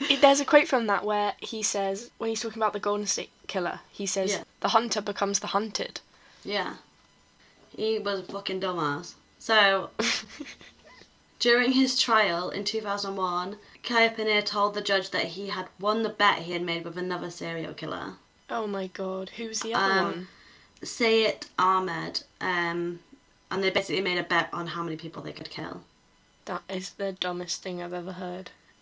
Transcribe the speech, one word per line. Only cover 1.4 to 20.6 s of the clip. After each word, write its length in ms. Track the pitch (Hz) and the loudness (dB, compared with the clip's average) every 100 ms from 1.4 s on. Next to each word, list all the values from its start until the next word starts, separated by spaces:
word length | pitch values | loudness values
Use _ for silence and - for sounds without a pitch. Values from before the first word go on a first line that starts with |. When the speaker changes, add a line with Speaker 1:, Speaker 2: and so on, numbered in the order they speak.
| - 220 | -8 -4
Speaker 1:
says, 480 | 208 202 196 196 240 - | -2 0 0 -2 -6 -6
when 120 | 226 | -2
he's 100 | 220 | -2
talking 160 | 226 220 | -4 0
about 160 | 214 | 0
the 60 | 208 | 0
Golden 260 | 208 208 202 | 0 0 0
State 240 | - - _ - | -4 -4 _ -6
Killer, 340 | 190 175 165 - | -2 -2 -4 -10
he 160 | - 196 | -8 -4
says, 240 | 196 190 | 0 0
Speaker 2:
Yeah. 120 | 190 - - | 0 -4 -4
Speaker 1:
"The 80 | 202 | 2
hunter 320 | 233 240 214 | 4 2 -2
becomes 380 | 208 196 196 202 | -2 -2 0 0
the 80 | - | 0
hunted." 540 | 196 214 208 175 - - - - - | -2 -2 -4 -6 -8 -16 -20 -20 -16
Speaker 2:
Yeah. 320 | - 202 180 196 - _ _ _ _ _ - _ - - | -4 -4 -4 -8 -16 _ _ _ _ _ -20 _ -16 -4
He 240 | 220 220 | 0 0
was 220 | 196 196 | 0 -4
a 20 | |
fucking 360 | - 196 196 190 | -4 -8 -6 -4
dumbass. 520 | 185 175 151 147 175 - _ - | -2 0 0 -2 -6 -16 _ -10
So, 540 | - 220 196 196 - - | 2 4 6 4 -2 -2
Speaker 1:
<laughs> 1400 | 233 - - - - - - - - - - _ _ - | -2 -2 -6 -14 -14 -16 -20 -20 -20 -20 -20 _ _ -2
Speaker 2:
during 320 | 240 240 247 | 4 4 6
his 280 | 254 254 - | 4 4 4
trial 500 | - 220 196 170 180 | 4 6 4 2 -2
in 140 | - | -4
two 180 | 202 220 | -4 -4
thousand 340 | 202 202 196 196 | -2 -4 -4 -2
one, 420 | 185 175 185 208 - - | 0 0 -4 -8 -16 -12
Kaya 260 | - 240 226 | 0 4 4
Paneer 340 | 226 214 214 208 | 4 2 2 2
told 280 | 208 208 | 2 2
the 80 | 202 | 2
judge 300 | 202 196 185 | 0 0 0
that 140 | - - | -2 -2
he 220 | 170 202 | -4 -6
had 180 | 185 180 - | -6 -8 -4
won 240 | 202 226 | 0 2
the 60 | 220 | 0
bet 300 | - 208 - | 4 4 4
he 140 | 165 | 0
had 80 | 175 | -4
made 200 | 175 170 | -2 -4
with 140 | 170 165 | -4 -6
another 320 | 185 175 175 | -4 -4 -6
serial 440 | - 170 165 156 | -8 -6 -6 -6
killer. 400 | 147 - 175 190 185 _ _ - | -8 -6 -6 -8 -12 _ _ -8
Speaker 1:
Oh 180 | 233 214 | -6 -4
my 200 | 196 190 | -4 -6
God, 420 | - 190 190 185 - | -6 -6 -6 -8 -8
who's 220 | 226 220 | -8 -6
the 140 | 226 | -2
other 200 | 226 196 190 | 2 4 4
Speaker 2:
Um, 60 | 170 | 2
Speaker 1:
one? 220 | 170 180 - - - | -2 -8 -16 -20 -20